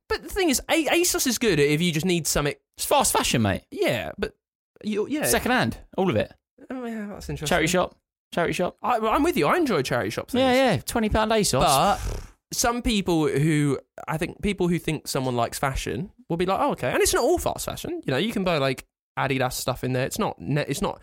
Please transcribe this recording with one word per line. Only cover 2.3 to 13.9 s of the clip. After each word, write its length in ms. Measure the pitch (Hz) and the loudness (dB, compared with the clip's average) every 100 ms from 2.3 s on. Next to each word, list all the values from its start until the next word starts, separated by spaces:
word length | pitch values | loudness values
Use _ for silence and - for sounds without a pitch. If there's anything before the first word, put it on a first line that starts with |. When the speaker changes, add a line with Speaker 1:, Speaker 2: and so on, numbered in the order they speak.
| 170 143 - _ - | 0 0 -4 _ -10
Speaker 2:
It's 80 | - | 2
fast 260 | 285 208 | 4 4
fashion, 300 | 302 247 131 | 2 2 2
mate. 220 | 104 92 - | 2 0 -6
Speaker 1:
Yeah, 400 | 381 339 120 76 - | -2 0 0 -4 -8
but 160 | - - _ _ _ _ | -8 -10 _ _ _ _
you, 240 | 214 208 214 | -6 -4 -2
yeah. 180 | 302 247 | -2 0
Speaker 2:
Second 260 | 226 196 | 0 2
hand, 260 | 247 123 - - - | 0 0 -4 -8 -2
all 120 | 185 | 0
of 60 | 110 | 2
it. 160 | - - _ _ - | -2 -8 _ _ -12
Speaker 1:
Oh, 160 | 254 240 | -10 -8
yeah, 220 | 220 208 | -8 -10
that's 180 | - - | -12 -10
interesting. 200 | 143 147 | -8 0
Speaker 2:
Charity 140 | 170 160 | 0 2
shop. 280 | 180 - - _ _ _ | 2 0 -6 _ _ _
Charity 200 | - 165 | -2 -2
shop. 240 | 165 180 - | 0 -4 -2
Speaker 1:
I, 160 | 208 240 | -2 0
I'm 260 | 220 277 | 2 2
with 120 | 311 262 | 2 2
you. 120 | 147 | 2
I 100 | 320 | 2
enjoy 240 | 294 165 | 2 0
charity 280 | 127 123 101 | 0 -2 -2
shop 180 | - - | -6 -4
things. 80 | 247 | 0
Speaker 2:
Yeah, 140 | 262 254 262 | 2 4 4
yeah. 40 | 139 - | 2 -2
Twenty 240 | 240 214 | -2 0
pound 220 | 220 220 | 0 2
asos. 280 | 226 185 123 | 2 2 2
Speaker 1:
But 400 | 175 139 185 196 - - - _ _ | 4 4 4 0 -4 -8 -12 _ _
some 280 | - 240 240 | -2 0 0
people 460 | 247 208 185 165 147 | 0 0 2 2 2
who, 500 | 135 151 151 147 135 - | 2 2 2 2 0 -6